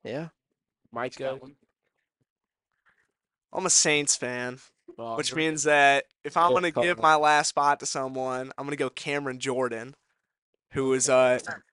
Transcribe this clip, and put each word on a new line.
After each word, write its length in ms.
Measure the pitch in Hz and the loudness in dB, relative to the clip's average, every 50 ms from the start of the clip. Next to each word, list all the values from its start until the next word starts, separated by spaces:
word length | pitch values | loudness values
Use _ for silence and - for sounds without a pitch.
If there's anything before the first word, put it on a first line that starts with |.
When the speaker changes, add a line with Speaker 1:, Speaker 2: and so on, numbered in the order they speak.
| - | -14
Speaker 1:
Yeah. 240 | 107 117 147 165 160 _ _ _ _ _ _ _ _ _ _ _ _ | -12 -10 -10 -10 -12 _ _ _ _ _ _ _ _ _ _ _ _
Speaker 2:
Micah. 440 | 117 117 123 131 - - 135 131 131 | -10 -8 -8 -8 -8 -8 -8 -8 -8
Speaker 3:
One. 200 | 135 131 139 143 _ _ _ _ _ _ _ _ _ _ _ _ _ _ _ _ _ _ _ _ _ _ _ _ _ _ _ _ _ _ _ _ _ _ _ _ _ _ _ | -10 -14 -20 -20 _ _ _ _ _ _ _ _ _ _ _ _ _ _ _ _ _ _ _ _ _ _ _ _ _ _ _ _ _ _ _ _ _ _ _ _ _ _ _
Speaker 4:
I'm 140 | - - 185 | -8 -4 0
a 40 | 170 | 2
Saints 460 | - - - 160 147 147 143 - - | 2 2 4 4 2 0 0 0 -2
fan, 420 | - 131 123 123 123 123 123 127 131 - _ _ _ _ - - - | -4 -4 -6 -6 -6 -8 -8 -10 -14 -18 _ _ _ _ -20 -16 -14
Speaker 2:
Oh, 180 | 117 113 113 | -10 -8 -6
Speaker 4:
which 140 | 147 147 - | -6 -6 -4
Speaker 2:
you're 80 | 131 160 | -4 -2
Speaker 4:
means 240 | 156 160 156 151 143 | -2 -2 -2 -2 0
that 400 | 151 147 143 139 139 139 139 - _ _ _ - | 2 4 6 6 6 4 4 0 _ _ _ -10
if 120 | 147 - | -4 0
I'm 140 | 170 170 175 | 2 2 4
Speaker 1:
Yeah, 40 | 170 | 4
Speaker 4:
gonna 160 | 180 180 170 | 2 0 0
Speaker 1:
fuck 120 | 151 - 175 | 0 0 0
Speaker 4:
give 120 | 175 175 - | 0 0 2
Speaker 1:
that. 40 | |
Speaker 4:
my 140 | 160 156 156 | 4 4 4
last 320 | 151 151 147 151 147 151 - | 6 6 4 4 4 2 0
spot 320 | - 147 143 143 143 - | 0 0 2 2 0 0
to 60 | 139 | -2
someone, 640 | - - 143 131 131 135 131 131 131 127 127 131 135 - - | -8 -6 -6 -6 -6 -6 -6 -6 -4 -6 -6 -8 -10 -12 -12
I'm 80 | 139 | -10
gonna 100 | 143 147 | -8 -4
go 140 | 143 143 127 | -4 -4 -4
Cameron 480 | - - - 147 143 143 143 135 127 127 | -6 -8 -8 -4 -4 -4 -4 -6 -8 -6
Jordan, 560 | 131 135 123 127 127 120 113 113 117 135 143 _ _ _ _ _ _ _ _ _ _ _ _ _ _ _ | -4 -4 -2 0 -2 -2 -4 -6 -10 -14 -18 _ _ _ _ _ _ _ _ _ _ _ _ _ _ _
who 200 | - 139 135 131 | -6 -2 0 0
is, 160 | 131 131 123 139 | 0 0 2 4
uh, 300 | 131 127 127 127 127 123 - - - - _ _ | 4 6 6 4 4 0 -2 -8 -12 -14 _ _